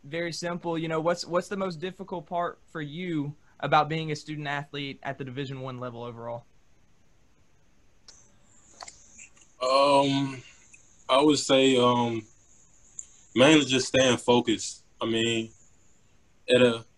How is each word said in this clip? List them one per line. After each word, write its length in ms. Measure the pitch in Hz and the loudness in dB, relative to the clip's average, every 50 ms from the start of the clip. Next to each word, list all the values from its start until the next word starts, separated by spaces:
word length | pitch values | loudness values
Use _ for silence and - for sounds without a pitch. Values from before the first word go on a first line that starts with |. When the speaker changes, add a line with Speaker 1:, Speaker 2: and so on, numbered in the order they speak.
| _ | _
Speaker 1:
very 280 | 143 147 165 170 170 | -10 -8 -6 -6 -6
simple, 460 | 160 - - 170 175 175 - 175 165 160 | -8 -8 -6 -6 -8 -6 -6 -6 -4 -4
you 80 | 160 | -4
know, 140 | 165 160 160 | -2 -4 -2
what's, 260 | 156 170 170 170 - | 0 -2 -2 -2 -6
what's 220 | - 165 175 175 - | -4 -2 -4 -2 -2
the 80 | 208 | -8
most 240 | 190 190 190 175 151 | -6 -6 -6 -8 -8
difficult 460 | 160 185 185 - 190 - 185 175 160 | -12 -12 -12 -12 -12 -10 -10 -12 -10
part 340 | _ 185 175 175 170 - _ _ _ | _ -6 -4 -4 -4 -6 _ _ _
for 100 | _ 165 | _ -10
you 540 | 151 147 143 165 185 180 165 151 139 147 147 _ _ _ _ _ | -10 -10 -10 -10 -8 -4 -4 -4 -4 -6 -8 _ _ _ _ _
about 280 | - 143 151 156 151 147 | -2 2 2 2 2 2
being 240 | 160 160 160 156 | -2 -6 -4 -6
a 40 | 151 | -8
student 300 | 147 - - 156 147 147 | -8 -8 -12 -10 -10 -8
athlete 540 | 143 143 143 143 147 - 143 143 139 135 - | -6 -6 -6 -8 _ -10 -10 -10 -10 -12 -10
at 160 | - 139 135 - | -10 -10 -10 -8
the 60 | 139 | -10
Division 360 | 127 123 131 143 131 139 131 | -10 -8 -10 -10 -10 -10 -10
One 180 | 131 131 127 123 | -10 -10 -10 -10
level 240 | 123 123 117 117 120 | -10 -12 -10 -10 -12
overall? 400 | 120 117 117 117 117 117 120 120 _ _ _ _ _ _ _ _ _ _ _ _ _ _ _ _ _ _ _ _ _ _ _ _ _ _ _ _ _ _ _ _ - - - _ _ _ _ _ _ _ _ _ _ - - - - - - - - - - - - _ _ - _ _ _ | -12 -12 -12 -12 -12 -12 -12 -14 _ _ _ _ _ _ _ _ _ _ _ _ _ _ _ _ _ _ _ _ _ _ _ _ _ _ _ _ _ _ _ _ -20 -20 -20 _ _ _ _ _ _ _ _ _ _ -20 -20 -20 -20 -20 -20 -20 -20 -20 -20 -20 -20 _ _ -20 _ _ _
Speaker 2:
Um, 840 | 127 127 131 139 139 143 143 139 143 139 139 139 139 135 135 131 - - - - - _ - - _ _ _ _ - - | -2 2 4 6 6 6 6 4 4 4 2 0 -2 -2 -6 -12 -16 -20 -20 -20 -20 _ -20 -20 _ _ _ _ -2 2
I 140 | 131 135 | 2 4
would 160 | 151 156 147 135 | 6 6 4 2
say, 400 | - - 139 135 135 135 131 123 | 2 2 4 6 6 6 4 6
um, 480 | 120 123 123 120 139 117 117 113 107 - - _ _ _ - - _ _ _ - _ - - - - - - - - - - | 4 4 4 2 0 0 -2 -6 -8 -12 -20 _ _ _ -20 -20 _ _ _ -20 _ -20 -20 -20 -20 -20 -20 -20 -20 -6 2
mainly 300 | 110 127 147 160 151 139 | 4 6 8 8 6 4
just 240 | 123 131 127 - - | 4 0 -2 -2 0
staying 300 | - 131 131 131 120 110 | 0 2 4 4 2 0
focused. 680 | - - 123 123 120 - 107 92 - - - - _ _ _ _ | 2 2 2 2 4 0 -2 -2 -4 -12 -12 -14 _ _ _ _
I 60 | 117 | -4
mean, 440 | 113 113 113 117 117 113 113 113 110 - _ - _ _ _ _ _ _ _ _ _ _ _ _ _ _ _ _ - 123 | -2 -2 0 0 0 -2 -2 -4 -8 -12 _ -20 _ _ _ _ _ _ _ _ _ _ _ _ _ _ _ _ 2 4
at 60 | 127 | 4
a 240 | 127 120 117 113 113 _ _ | 4 4 2 -2 -8 _ _